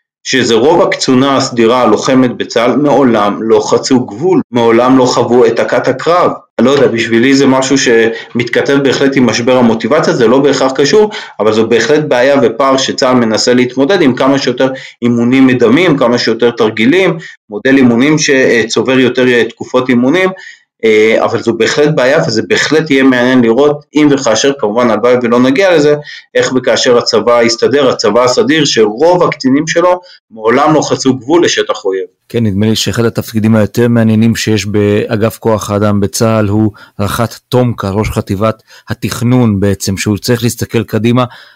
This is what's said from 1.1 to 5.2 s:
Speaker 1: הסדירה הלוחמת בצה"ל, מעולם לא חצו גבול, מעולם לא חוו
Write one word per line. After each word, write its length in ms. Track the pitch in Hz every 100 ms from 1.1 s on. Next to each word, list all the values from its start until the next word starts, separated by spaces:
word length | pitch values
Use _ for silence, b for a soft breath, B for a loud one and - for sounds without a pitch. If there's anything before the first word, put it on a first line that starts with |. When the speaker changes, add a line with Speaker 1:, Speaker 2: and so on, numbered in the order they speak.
| 127 139 131
Speaker 1:
הסדירה 460 | 131 120 113 127
הלוחמת 540 | 117 104 - 131 127 104
בצה"ל, 400 | - 117 123 123
מעולם 600 | 147 131 131 110 104 87
לא 180 | 110 107
חצו 460 | - 117 - 131 110
גבול, 340 | 104 180 160 -
מעולם 480 | 120 117 113 123 131
לא 60 |
חוו 420 | 123 -